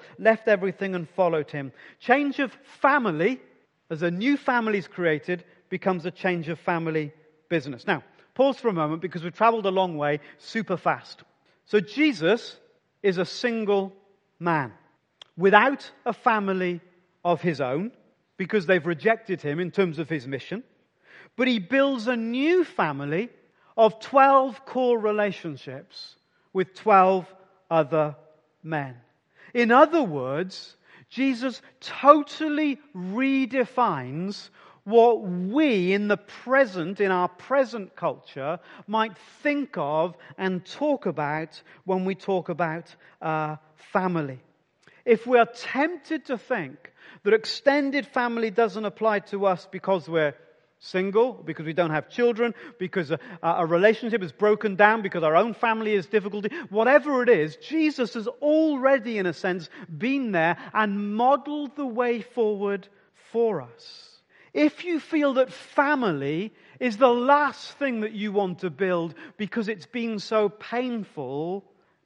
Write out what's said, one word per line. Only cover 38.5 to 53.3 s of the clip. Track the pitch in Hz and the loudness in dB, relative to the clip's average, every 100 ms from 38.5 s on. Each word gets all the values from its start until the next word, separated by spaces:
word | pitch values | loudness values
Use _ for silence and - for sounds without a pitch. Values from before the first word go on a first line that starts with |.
| 175 - - 196 | -8 -10 -20 -6
might | 220 220 180 - - | -2 -2 -6 -20 -4
think | 294 285 269 - | -2 0 -2 -4
of | 143 156 180 170 - - | -2 0 0 -4 -18 -6
and | 190 180 | -4 -4
talk | - - 302 277 196 | -8 -4 -2 -2 -2
about | 156 147 156 165 - - - | -4 -4 -4 -8 -14 -20 -12
when | 175 185 | -4 -2
we | 185 190 | -2 -4
talk | - 190 165 | -2 -2 -2
about, | 156 165 165 165 - _ _ | -4 -4 -4 -12 -20 _ _
uh, | 165 156 151 151 _ _ - | -6 -4 -4 -8 _ _ -6
family. | 202 185 170 143 127 _ _ _ _ _ _ | -2 0 -2 -4 -8 _ _ _ _ _ _
If | - 220 | 2 2
we | 240 240 | 4 4
are | 233 | 4
tempted | - - 262 311 349 - 320 - | -2 -8 -2 -2 -4 -8 -8 -6
to | 247 | -8
think | - 247 135 - - _ - - | -4 -6 -6 -12 -20 _ -20 -8
that | 202 | 2
extended | 220 220 - 277 285 277 277 208 | 2 0 -2 2 2 2 -2 -4
family | 262 240 233 226 | -2 -2 -2 -2
doesn't | 190 226 190 | 2 0 0
apply | 208 - 220 208 | -8 -2 0 0
to | - 202 196 | -2 -2 0
us | 180 - | 0 -4
because | 185 - 190 151 | -8 -2 -2 0
we're | 165 147 - _ _ _ _ | 0 0 -2 _ _ _ _
single, | - 185 196 202 247 | -6 -2 0 2 2
because | 196 156 160 156 | 0 -10 -10 -4
we | |
don't | 160 170 | 0 0
have | 156 - | 0 -4
children, | - 240 220 240 - - - | 0 0 2 -2 -4 -14 -10
because | 185 196 143 | -6 -4 -4
a, | 156 - | -6 -8